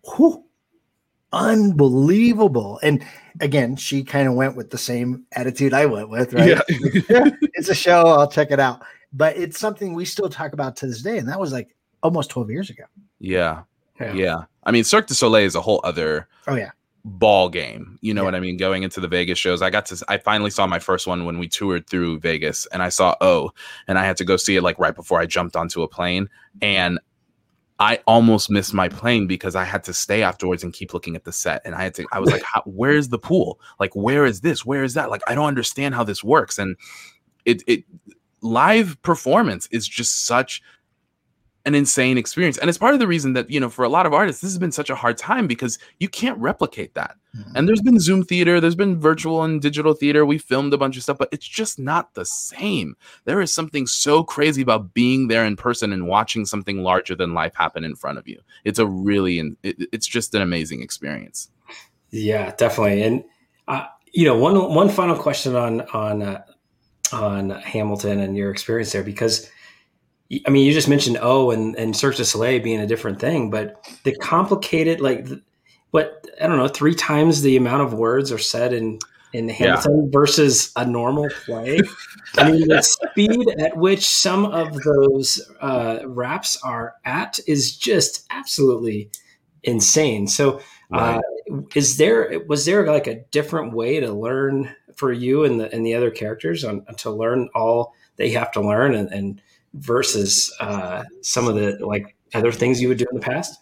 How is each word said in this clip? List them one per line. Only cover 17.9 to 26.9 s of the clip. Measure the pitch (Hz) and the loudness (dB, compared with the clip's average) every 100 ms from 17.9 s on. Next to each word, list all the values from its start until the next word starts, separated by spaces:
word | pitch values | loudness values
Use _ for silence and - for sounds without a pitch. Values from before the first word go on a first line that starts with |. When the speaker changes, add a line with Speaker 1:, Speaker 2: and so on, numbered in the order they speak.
| - | -8
Speaker 2:
You | 110 | -4
know | 104 | -2
Speaker 1:
Yeah. | 95 | -2
Speaker 2:
what | |
I | 92 | -2
mean? | 92 90 | -6 -2
Going | 95 95 | -2 -2
into | 95 95 | -4 -6
the | 90 | -2
Vegas | 90 87 87 | -2 0 -2
shows, | 92 87 | 0 0
I | 92 | 2
got | 107 - | 0 -4
to | |
s-, | 90 - | -12 -6
I | 101 | -2
finally | - 107 104 | 0 0 0
saw | 101 95 | 0 0
my | 87 | 0
first | - 92 - | -2 -2 -2
one | 90 | -4
when | 85 85 | -6 -8
we | 87 | -6
toured | - 98 90 - | -4 -2 -4 -4
through | 92 85 80 | -2 -2 -2
Vegas, | 82 80 76 - - | -4 -2 -4 -6 -8
and | 90 | -4
I | 90 | -4
saw | - 92 - | 2 2 4
O, | 92 85 73 _ - - - | 2 2 0 _ -20 -16 -2
and | 92 | 0
I | |
had | 95 90 | 0 -2
to | |
go | 90 92 | 0 0
see | - 95 | 2 2
it, | |
like, | 87 82 | 0 0
right | 80 | -2
before | - 87 85 | -2 -2 -2
I | 85 | 0
jumped | 92 87 85 | -2 -4 -4
onto | 85 87 | -6 -6
a | 80 | -8
plane, | - 90 90 101 _ _ - | -4 -4 -2 -4 _ _ -4
and | 104 95 90 | 0 0 0